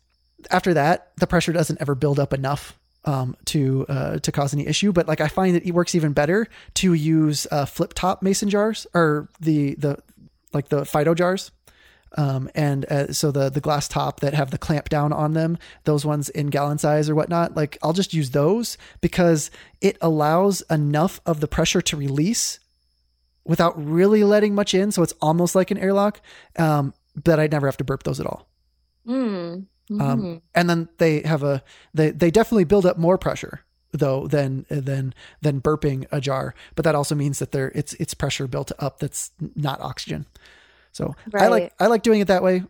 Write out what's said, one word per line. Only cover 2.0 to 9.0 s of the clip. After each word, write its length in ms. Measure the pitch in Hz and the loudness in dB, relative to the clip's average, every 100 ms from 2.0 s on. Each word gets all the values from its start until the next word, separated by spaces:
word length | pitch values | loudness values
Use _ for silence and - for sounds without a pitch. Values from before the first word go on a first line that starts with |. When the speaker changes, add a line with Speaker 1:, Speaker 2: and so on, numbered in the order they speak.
| 147 143 | 0 2
Speaker 1:
up 140 | 139 | 0
enough, 460 | 135 135 143 - - _ _ - | -2 -2 -4 -8 -20 _ _ -4
um, 300 | 135 127 127 - | -2 -4 -6 -4
to, 400 | 160 135 135 - | 0 2 0 0
uh, 300 | 139 135 - | -4 -4 -4
to 120 | 147 | -4
cause 220 | 151 143 | -2 -2
any 140 | 143 143 | -2 -2
issue. 240 | 151 202 | 0 2
But, 160 | 175 156 | 2 0
like, 140 | 156 | 0
I 60 | 151 | -2
find 280 | - 190 175 | 0 2 2
that 100 | 185 | 0
it 60 | |
works 240 | 170 175 180 | 0 0 0
even 180 | 156 | 0
better 340 | 143 147 190 226 - - - | 2 2 0 -2 -8 -10 -2
to 180 | 185 | 2
use, 540 | 170 151 160 156 147 - | 2 2 2 2 0 -2
uh, 140 | 151 135 | -4 -4
flip 280 | - 170 | -2 -4
top 280 | - 185 196 | -2 -2 0
mason 280 | 190 196 202 | 0 0 0
jars 360 | 202 214 214 - | 0 0 -2 -4
or 340 | 170 | 0